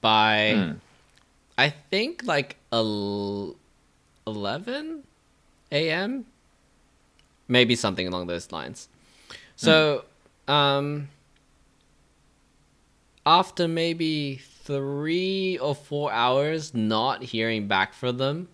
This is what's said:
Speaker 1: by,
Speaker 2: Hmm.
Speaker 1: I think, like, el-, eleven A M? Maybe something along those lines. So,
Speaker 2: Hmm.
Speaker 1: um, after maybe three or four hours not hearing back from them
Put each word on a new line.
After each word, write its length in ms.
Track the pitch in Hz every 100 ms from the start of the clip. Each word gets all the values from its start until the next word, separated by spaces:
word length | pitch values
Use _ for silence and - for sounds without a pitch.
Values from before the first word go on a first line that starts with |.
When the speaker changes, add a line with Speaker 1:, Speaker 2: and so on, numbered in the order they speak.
Speaker 1:
by, 520 | 113 110 110 107 107 107
Speaker 2:
Hmm. 160 | 87 73 _ _ _ _ _ _ _ -
Speaker 1:
I 100 | 143
think, 540 | 147 _ 190 247 349 247
like, 300 | 151 139 - _
el-, 840 | 117 110 104 101 101 101 101 95 - _ _ _ _ _ _ -
eleven 800 | 107 101 131 214 269 311 320 269 _ _ _ _ _ _
A 200 | 143 160
M? 340 | 160 202 269 226 _ _ _ _ _ _ _ _ _ _ _ -
Maybe 280 | 123 120 120
something 320 | 107 92 92
along 180 | 90 90
those 260 | 85 -
lines. 380 | 80 65 - - _ _ _ _ - - -
So, 460 | 156 160 156 139 - _ _ _ -
Speaker 2:
Hmm. 20 |
Speaker 1:
um, 560 | 147 143 139 143 147 143 _ _ _ _ _ _ _ _ _ _ _ _ _ _ _ _ _ _ _ _ _ -
after 420 | 170 185 - 170
maybe 680 | 165 165 165 160 156 143 135 - -
three 920 | - 139 139 143 151 175 190 190 185 180
or 140 | 135 139
four 360 | - 147 147
hours 640 | 110 123 131 147 160 147
not 500 | 120 107 110 127 110
hearing 440 | 123 117 113 113 101
back 260 | 95 95
from 240 | - 123 123
them 300 | 135 151 180